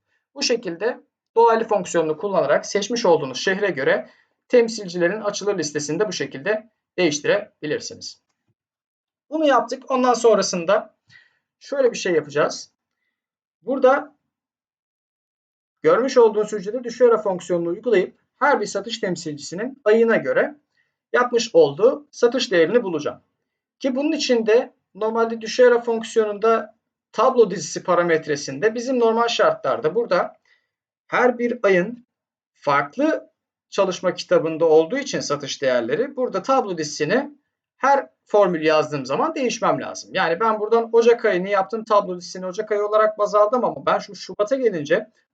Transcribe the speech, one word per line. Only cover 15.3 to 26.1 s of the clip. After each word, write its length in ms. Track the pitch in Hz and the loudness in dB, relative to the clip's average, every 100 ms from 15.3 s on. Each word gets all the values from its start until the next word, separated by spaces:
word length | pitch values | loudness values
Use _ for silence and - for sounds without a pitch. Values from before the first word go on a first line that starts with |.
| _ _ _ _ _ | _ _ _ _ _
görmüş 360 | 151 190 262 262 | 2 2 4 6
olduğunuz 340 | 226 208 214 | 6 4 -4
hücrede 320 | 214 190 254 | -4 -6 -8
düşey 240 | 240 233 247 | -6 2 4
ara 100 | 220 | 4
fonksiyonunu 520 | 202 180 - 175 170 | 0 -6 -2 -2 -2
uygulayıp 540 | 202 240 190 202 _ _ - | -4 0 0 0 _ _ -2
her 220 | 277 240 | 0 0
bir 40 | 202 | -2
satış 320 | 196 226 226 | -6 -8 -6
temsilcisinin 840 | 196 165 156 147 - 170 247 - 214 | -6 -6 -8 -10 -10 -10 -10 -4 2
ayına 320 | 226 226 202 | 4 4 2
göre 380 | 127 147 294 - _ _ _ _ _ | 0 0 -2 -4 _ _ _ _ _
yapmış 420 | 240 240 233 - 170 | -2 0 -2 0 4
olduğu 520 | 147 143 233 294 - | 4 4 2 2 -8
satış 400 | - 247 254 - | 4 4 4 2
değerini 320 | 175 160 233 | 2 4 2
bulacağım. 380 | 190 156 117 - _ _ _ _ _ _ | 0 -4 -6 -8 _ _ _ _ _ _
Ki 160 | 269 254 | -4 -2
bunun 160 | 302 | -2
için 340 | 320 - 233 214 | -2 0 0 4
de 280 | 233 - _ _ 190 | 2 2 _ _ -6
normalde 460 | 220 226 226 226 | -4 -2 -2 -4
düşey 260 | 220 - 247 | -4 4 4
ara 140 | 240 | 4
fonksiyonunda 960 | 233 226 226 | 0 -4 -2